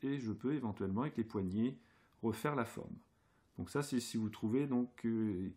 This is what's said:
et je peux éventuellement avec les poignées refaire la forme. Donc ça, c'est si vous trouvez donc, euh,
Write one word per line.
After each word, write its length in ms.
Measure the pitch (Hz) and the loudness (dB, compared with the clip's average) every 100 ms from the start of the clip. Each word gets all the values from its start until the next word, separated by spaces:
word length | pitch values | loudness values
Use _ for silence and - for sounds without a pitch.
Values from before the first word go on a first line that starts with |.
et 160 | 135 139 | -2 -2
je 140 | 113 | -2
peux 200 | 104 123 | 0 0
éventuellement 500 | 151 120 107 98 98 | 0 0 -2 0 0
avec 120 | 147 120 | 0 0
les 80 | |
poignées 560 | 113 107 92 101 120 139 - - _ - | 0 0 0 2 2 0 -12 -20 _ -4
refaire 340 | 113 110 147 143 | -2 0 0 0
la 100 | 113 | -2
forme. 300 | - - - - _ _ _ _ - | -4 -10 -12 -16 _ _ _ _ -8
Donc 120 | 90 | -2
ça, 120 | 143 | -2
c'est 180 | 143 127 | 0 0
si 160 | - 117 | 0 -2
vous 120 | 107 | -2
trouvez 380 | 107 110 127 143 | -2 2 2 2
donc, 380 | 123 123 - 117 | 2 0 -2 0
euh, 440 | 113 110 90 92 | 2 2 0 -4